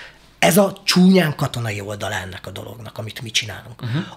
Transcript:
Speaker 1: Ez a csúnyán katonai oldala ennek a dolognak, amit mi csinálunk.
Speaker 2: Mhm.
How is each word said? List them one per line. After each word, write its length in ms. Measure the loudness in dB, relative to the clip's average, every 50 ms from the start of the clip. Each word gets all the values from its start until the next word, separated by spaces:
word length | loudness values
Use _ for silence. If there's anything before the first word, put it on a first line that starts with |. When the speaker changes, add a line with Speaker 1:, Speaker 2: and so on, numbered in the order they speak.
| -20 -20 -20 _ _ _ _ 2
Speaker 1:
Ez 180 | 2 4 6
a 240 | 6 4 4 0 -4 -2
csúnyán 520 | 2 4 6 8 8 8 6 4 2 0
katonai 460 | -2 -4 -4 -2 -4 -4 -4 -6 -6
oldala 340 | -6 -8 -8 -6 -6 -6 -6
ennek 320 | -6 -8 -10 -14 -14 -14
a 40 | -14
dolognak, 460 | -14 -12 -14 -14 -14 -16 -16 -16 -12
amit 240 | -12 -12 -12 -10 -12
mi 100 | -10 -4
csinálunk. 500 | -4 -4 -4 -4 -12 -14 -14 -16 -14 -10
Speaker 2:
Mhm. 160 | -6 -4 -4 -4 -4 -6 -10